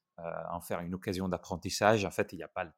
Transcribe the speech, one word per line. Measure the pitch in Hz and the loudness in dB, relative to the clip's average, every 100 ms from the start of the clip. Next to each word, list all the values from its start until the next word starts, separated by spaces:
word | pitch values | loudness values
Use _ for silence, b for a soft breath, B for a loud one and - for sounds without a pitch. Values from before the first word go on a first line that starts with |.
| _ - | _ -12
euh, | 82 82 82 | -8 -6 -6
en | 87 | -8
faire | - 90 | -4 -6
une | 87 | -4
occasion | 92 - 90 92 | -4 -4 -2 0
d'apprentissage, | 87 - 90 95 - 107 113 92 | -2 -2 -6 -4 4 6 6 4
en | |
fait, | - 101 | 0 0
il | 85 | -4
y | |
a | 78 | -8
pas | 92 | -6
le | 85 | -6